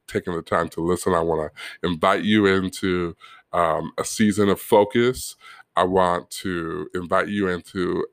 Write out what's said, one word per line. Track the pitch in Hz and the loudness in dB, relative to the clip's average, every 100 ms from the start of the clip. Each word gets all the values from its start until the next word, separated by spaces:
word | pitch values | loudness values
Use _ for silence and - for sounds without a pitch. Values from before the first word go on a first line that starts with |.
| - | -6
taking | 104 95 | -6 -4
the | 85 | -6
time | - 90 85 | -2 -2 -2
to | - | -2
listen. | 82 90 - | -2 0 2
I | 87 | 0
wanna | 82 78 76 - - - | 2 -2 -4 -10 -16 -6
invite | 87 80 95 98 | -4 0 2 2
you | 92 107 98 | 2 4 4
into, | 95 92 - 98 90 85 82 - - _ | 4 0 -4 -2 -2 -4 -8 -20 -20 _
um, | 87 82 78 80 - | 0 0 0 -4 -6
a | - | -6
season | - 107 101 101 | 0 2 2 2
of | 92 | 0
focus. | - 107 104 120 120 131 - - - - - - | 4 4 4 2 0 -2 -8 -16 -20 -20 -6 0
I | |
want | 92 95 90 87 - | 2 4 2 2 -4
to | - 101 87 82 82 80 90 | -10 -6 -4 -4 -6 -8 -8
invite | 85 95 85 | -2 0 0
you | 101 95 | 0 -2
into | 87 - 98 87 90 - | -2 -6 -6 -4 -2 -6